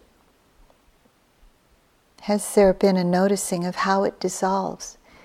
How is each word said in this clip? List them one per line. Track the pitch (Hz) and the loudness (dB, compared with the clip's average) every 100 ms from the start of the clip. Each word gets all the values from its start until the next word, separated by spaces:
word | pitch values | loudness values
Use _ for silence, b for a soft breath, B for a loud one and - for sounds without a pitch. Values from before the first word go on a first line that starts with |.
| _ _ _ _ _ _ _ _ _ _ _ _ _ _ - _ _ _ _ _ _ - | _ _ _ _ _ _ _ _ _ _ _ _ _ _ -20 _ _ _ _ _ _ -12
Has | - 208 - | -4 -4 0
there | 214 196 | 4 4
been | 185 196 | 4 2
a | 185 | 2
noticing | 175 180 196 196 - 175 | 2 2 0 -2 -4 -6
of | 180 - | -6 -4
how | 196 196 | -2 0
it | 202 - | -2 -4
dissolves? | 185 - 190 196 185 - - - b b | -8 -4 -2 -2 -4 -10 -16 -20 b b